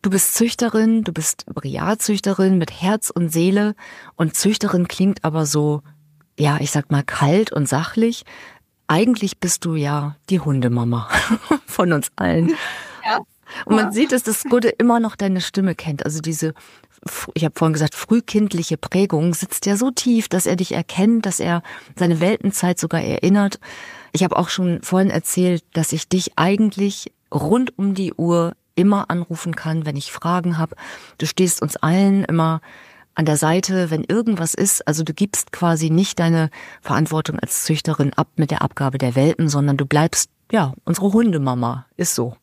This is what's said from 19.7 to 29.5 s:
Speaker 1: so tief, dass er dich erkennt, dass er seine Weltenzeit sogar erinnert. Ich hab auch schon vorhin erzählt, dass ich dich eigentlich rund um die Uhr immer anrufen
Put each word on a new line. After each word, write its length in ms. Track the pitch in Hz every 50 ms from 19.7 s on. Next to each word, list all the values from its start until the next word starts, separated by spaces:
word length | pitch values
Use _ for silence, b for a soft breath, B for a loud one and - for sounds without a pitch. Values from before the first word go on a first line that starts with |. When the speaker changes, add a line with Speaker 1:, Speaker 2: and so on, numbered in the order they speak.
| 202
Speaker 1:
so 140 | 196 240 269
tief, 360 | 247 - - 247 240 226 214 -
dass 160 | - 185 -
er 100 | - 185
dich 160 | 175 185 - -
erkennt, 520 | - 170 - - - 190 226 233 226 -
dass 140 | 196 175 -
er 220 | - 175 175 170 B B B B B B B
seine 240 | - 180 170 170 156
Weltenzeit 600 | 175 185 220 - - 202 196 - - 180 180 -
sogar 220 | - 160 - 165
erinnert. 580 | - - - - - 180 196 208 202 196 - - B B B B B B B B B B B
Ich 100 | 160 185
hab 100 | 175 -
auch 160 | - 175 -
schon 320 | - - 185 175 170 - -
vorhin 260 | - 185 185 190 196
erzählt, 540 | - 170 - - - 180 180 180 180 165 _ _ _
dass 200 | 165 160 - -
ich 160 | 160 - _
dich 240 | - 185 - - _
eigentlich 720 | - 156 180 196 208 220 208 196 190 202 202 196 - - - _ _ _ _ -
rund 440 | 143 139 151 208 247 254 240 -
um 160 | - 196 202 190
die 180 | 190 190 170 -
Uhr 400 | - 170 170 170 170 165 170 - _ _ _ _
immer 340 | - 185 202 202 202 - -
anrufen 460 | 170 175 170 _ 165 160 - 170